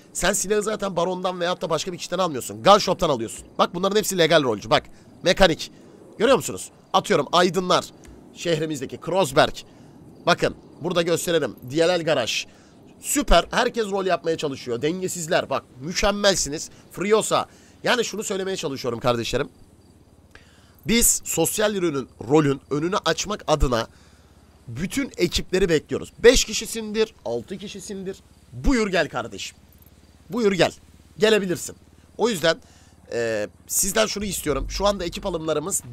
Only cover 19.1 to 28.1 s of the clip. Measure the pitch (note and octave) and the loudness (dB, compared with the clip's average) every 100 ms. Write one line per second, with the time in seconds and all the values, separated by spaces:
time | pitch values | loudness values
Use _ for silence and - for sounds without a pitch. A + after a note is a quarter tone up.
19.1 | A#2 A2 B2 - - - _ _ _ _ | 0 0 -4 -4 -10 -20 _ _ _ _
20.1 | _ _ - _ - - - C#3 A#3 A3+ | _ _ -20 _ -20 -20 -14 0 2 4
21.1 | - - - D#3+ - G#3+ G3+ F3 C#3 A#2 | 0 -2 0 0 2 0 0 -2 -2 -6
22.1 | - G#2+ D3+ C#3+ C#3 - D3 E3+ G3 - | -10 2 4 4 0 -2 -2 -2 0 0
23.1 | D#3+ F3+ G#3 - D#3 C#3+ A#2 A2+ - - | -2 -4 -6 0 2 2 0 -2 -10 -20
24.1 | _ _ - _ _ - A#2 F#3 C4+ C4 | _ _ -20 _ _ -14 -8 -6 -4 -6
25.1 | - F3 G3+ - F#3 F#3+ D3+ - B2+ - | -2 -2 -2 -2 0 2 0 0 -6 -8
26.1 | - A3 B3+ - G#3+ G#3+ A3+ G#3+ G#3+ G#3+ | 6 6 6 2 -4 -6 -8 -6 -2 -2
27.1 | - A2 A#2+ A2+ F#3+ G3 G3 - G3 F#3+ | -4 -6 -6 -6 -12 -12 -14 -12 -10 -10